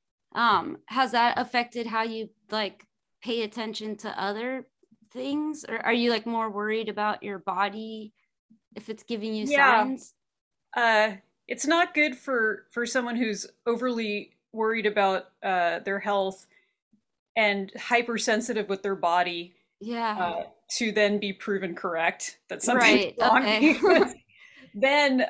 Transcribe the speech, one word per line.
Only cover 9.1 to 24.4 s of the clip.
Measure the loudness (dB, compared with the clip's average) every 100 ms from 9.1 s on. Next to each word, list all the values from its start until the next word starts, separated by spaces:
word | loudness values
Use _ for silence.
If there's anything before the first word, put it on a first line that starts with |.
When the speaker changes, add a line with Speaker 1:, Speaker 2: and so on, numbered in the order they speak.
| -6 -4
Speaker 1:
you | -4 0
Speaker 2:
Yeah. | 4 6 6
Speaker 1:
signs? | 4 -4 -12 _ _ _ _ _ _ -2
Speaker 2:
Uh, | 2 4 2 -2 _ _ -10
it's | -6 0
not | 2 2
good | 0 0 -2
for, | -4 -2 -2 -4 -8
for | -8 -4
someone | -2 -2 -2
who's | -2 -4 -8 _ -4
overly | -2 -2 -2 -4 -6 -8 _ _
worried | -4 -2 0 0
about, | 2 2 0 -6 _
uh, | -2 0 0 -2
their | -4 -4
health | -2 0 -2 -6 -16 _ _ _ _ _ _ _ _ 0
and | 2 0 -4 -10
hypersensitive | 0 0 2 -2 0 0 0 -2 -2
with | -4
their | -2 -2
body, | 2 2 2 -2 -10 _ _ _
Speaker 1:
Yeah. | -8 -4 -4 -2
Speaker 2:
uh, | -4 -4 -8 -14 -8 -4
to | 0
then | 2 2 2
be | -2
proven | -6 -4 -4 -4 -6
correct | -4 -2 -2 -2 -8 -12 -12
that | -4
something's | 0 4 6 6 2
Speaker 1:
Right, | 2
Speaker 2:
wrong. | 4 4
Speaker 1:
okay. | 4 4 4 6 4 6 4 -2
<laughs> |
Speaker 2:
<laughs> | _ _